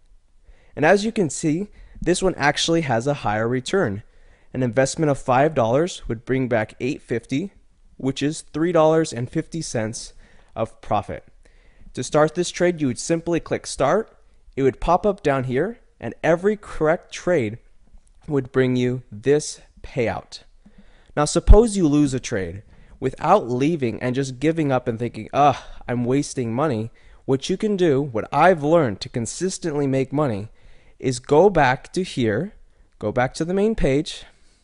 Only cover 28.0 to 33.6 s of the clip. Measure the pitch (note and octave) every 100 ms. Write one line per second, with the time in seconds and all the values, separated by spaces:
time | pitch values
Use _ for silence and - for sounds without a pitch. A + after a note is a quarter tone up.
28 | C#3+ A2 - C#3+ F3 E3+ D3 E3+ C3 F#2
29 | - B2+ A2+ - F3+ - E3+ D3 C#3 C3+
30 | C3 C#3 D3 G2+ A2 - - - - -
31 | C3 B2 - D3 G3+ E3+ C3 C3 - F3+
32 | F#3 - A2+ G#2 G3 - - _ _ _
33 | G#2+ B2 C3 - E3+ G3